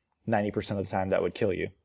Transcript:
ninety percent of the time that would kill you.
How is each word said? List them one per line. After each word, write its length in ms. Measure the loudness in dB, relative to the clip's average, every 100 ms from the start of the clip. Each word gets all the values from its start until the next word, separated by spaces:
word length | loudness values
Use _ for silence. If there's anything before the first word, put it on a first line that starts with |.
| _ _ 0
ninety 260 | 2 2
percent 280 | -2 -2 -2
of 60 | -2
the 60 |
time 180 | -2 2
that 120 | 2
would 120 | 2
kill 200 | 0 -2
you. 160 | 0 -4 -8